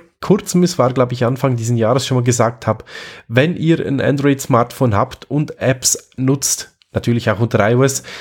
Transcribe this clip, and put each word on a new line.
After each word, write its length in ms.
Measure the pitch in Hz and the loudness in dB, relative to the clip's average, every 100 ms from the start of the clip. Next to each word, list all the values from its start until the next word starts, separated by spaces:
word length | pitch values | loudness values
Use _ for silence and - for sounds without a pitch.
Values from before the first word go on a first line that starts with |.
| - _ | -4 _
kurzem, 420 | - 196 - 175 | 0 0 2 2
es 160 | 175 - | 2 2
war 120 | 127 | 0
glaub 200 | 127 123 | 2 0
ich 120 | 123 | 0
Anfang 320 | 123 135 139 120 | -2 0 0 0
diesen 220 | 113 120 | 0 0
Jahres 300 | 110 131 - | 2 0 0
schon 100 | 127 | 0
mal 60 | |
gesagt 420 | 120 117 117 120 - | 2 2 0 0 -4
habe, 180 | 110 - - - - - | -4 -8 -18 -18 -20 -2
wenn 280 | 117 156 - | 0 0 0
ihr 300 | 160 165 - | 0 0 0
ein 160 | 135 | 0
Android-Smartphone 920 | 127 143 143 135 - 120 120 - 127 101 | 0 2 2 0 2 2 0 0 0 2
habt 340 | 120 - - | -2 -6 -6
und 320 | 139 151 - | -4 -4 -2
Apps 480 | 113 131 - - - - | -2 -2 -2 -4 -6 -2
nutzt, 540 | 131 139 - - - _ _ - | 0 0 -2 -6 -8 _ _ -4
natürlich 360 | 120 117 117 | -2 0 0
auch 80 | 101 | 0
unter 280 | 110 120 107 | 0 2 2
I 60 | |
O 100 | 123 | 2
S, 200 | 135 123 - - | 2 0 -8 -16